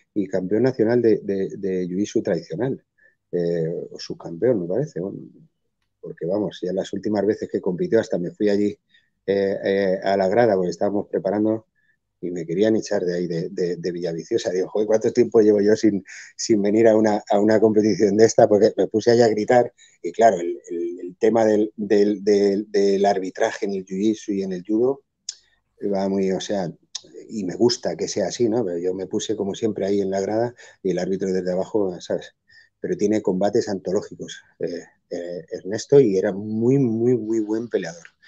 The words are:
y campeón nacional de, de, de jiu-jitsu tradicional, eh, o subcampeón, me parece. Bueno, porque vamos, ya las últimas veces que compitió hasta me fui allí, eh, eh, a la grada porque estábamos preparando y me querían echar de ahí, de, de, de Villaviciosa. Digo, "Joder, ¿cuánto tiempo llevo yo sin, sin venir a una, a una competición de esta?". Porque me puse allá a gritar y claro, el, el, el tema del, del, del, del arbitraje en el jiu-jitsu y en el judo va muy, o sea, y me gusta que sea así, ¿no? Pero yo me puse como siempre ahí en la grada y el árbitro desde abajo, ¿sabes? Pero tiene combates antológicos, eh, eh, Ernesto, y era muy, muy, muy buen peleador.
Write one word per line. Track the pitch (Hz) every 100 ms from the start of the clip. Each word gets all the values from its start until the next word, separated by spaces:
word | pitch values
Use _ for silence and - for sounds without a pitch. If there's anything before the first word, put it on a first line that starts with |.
| _
y | - 95
campeón | 95 90 107
nacional | 127 123 110 120
de, | 117 98
de, | 101 98 98 98
de | 98 92 90
jiu-jitsu | 90 104 117
tradicional, | 107 87 - 82 127 120 _ _ _ _ -
eh, | 87 85 85 80 85 -
o | 76
subcampeón, | - 87 85 82 117 113
me | 85
parece. | 101 151 -
Bueno, | 95 107 - - _ _ _ _ _ _
porque | 85 80 82
vamos, | 101 92 -
ya | 90
las | 92 78
últimas | 98 107 107 98
veces | 110 101
que | 104
compitió | 95 87 90 113
hasta | - 92
me | 85
fui | - 104
allí, | 101 104 101 _ _ _ _ -
eh, | 98 98 101
eh, | 104 98 98 95
a | 98 98
la | 95
grada | 107 120 95
porque | 87
estábamos | 82 101 101 -
preparando | 101 90 104 107 110 - _ _ _ _ -
y | 87
me | 87 82
querían | 85 107 110
echar | - 101 90
de | 87
ahí, | 87
de, | 82 87
de, | 95 87 87
de | 87
Villaviciosa. | 87 85 82 80 113 113
Digo, | 92 87
"Joder, | 104 107
¿cuánto | 110 117
tiempo | 123 113 113
llevo | 107 104
yo | 101 107
sin, | 110 101 - - - -
sin | - 110
venir | 101 107 113
a | 107
una, | 110 104 -
a | 104
una | 107 110
competición | 110 107 107 90 104 104
de | 110
esta?". | - 110
Porque | 104 110 -
me | 92
puse | 110 120
allá | 117
a | 117
gritar | 107 104 123 120 _ _ _
y | 87
claro, | 85 113 92
el, | 85 87 -
el, | 85 85 -
el | - -
tema | 110 113 110
del, | 107 107 -
del, | 101 104 101 101
del, | 98 101 101 98 107
del | 104 98 98 101
arbitraje | 98 92 - 113 - 101
en |
el | 98 92
jiu-jitsu | 95 110 107 - 98
y |
en | 95
el | 90 90
judo | 107 127 139 _ _ - - _ _ _ - 104
va | 98 98
muy, | 98 95
o | 92
sea, | - 104 85 80 _ - - - -
y | 110 90
me | 85
gusta | 117 - 92 82
que | 92
sea | - 90
así, | - 117
¿no? | 113 98
Pero | 87
yo | 90
me | 95 92
puse | 107 - 104
como | 98 92
siempre | 113 98 98
ahí | 101
en | 95
la | 95
grada | 98 107 120 - - _
y | 95
el | 87
árbitro | 90 95 98
desde | 92 90
abajo, | 90 92 107 98 85
¿sabes? | - 95 - _ _ - _ _
Pero | 92 87
tiene | 104 107
combates | 101 92 101 120 107
antológicos, | 95 95 98 - - - - _ -
eh, | 82 85 - _ -
eh, | 87 87 87 -
Ernesto, | 85 92 101 - 143
y | 120 95
era | 104
muy, | 95 107 110 117 139
muy, | 127 110 120 123
muy | 107 113
buen | 104 110 117
peleador. | 104 85 85 - _